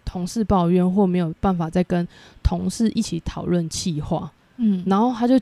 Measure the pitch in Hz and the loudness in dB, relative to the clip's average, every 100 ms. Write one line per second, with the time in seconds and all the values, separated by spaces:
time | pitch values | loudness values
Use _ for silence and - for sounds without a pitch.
0 | - 185 180 233 208 196 170 180 180 185 | -10 -6 -6 -4 2 2 4 4 4 2
1 | 190 180 165 165 196 175 160 180 180 175 | 2 2 -2 -2 -2 0 0 -2 0 -2
2 | 175 - - - - 175 185 - 220 - | -2 -8 -20 -4 -2 0 -2 0 0 0
3 | 214 165 - - 165 175 165 - 185 151 | -4 -6 -8 -6 -2 -2 -2 -6 -6 -6
4 | 151 - 165 - _ - 226 185 180 196 | -4 -4 -6 -14 _ -2 0 0 0 2
5 | 240 226 240 262 | 2 0 2 2